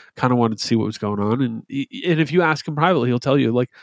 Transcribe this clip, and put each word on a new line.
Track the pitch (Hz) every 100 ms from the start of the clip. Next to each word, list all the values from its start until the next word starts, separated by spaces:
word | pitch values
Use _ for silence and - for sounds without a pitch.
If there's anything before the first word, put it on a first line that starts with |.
| - -
kinda | 127 123
wanted | 117 107
to | -
see | 113
what | 107
was | 107
going | 104 104
on. | 104 123
And, | 127 113 -
and | 139 131 - 180 160
if | 143
you | 175
ask | 165 156 -
him | 147
privately, | 170 165 120
he'll | 123
tell | 139 143
you, | 117
like, | 120 127 -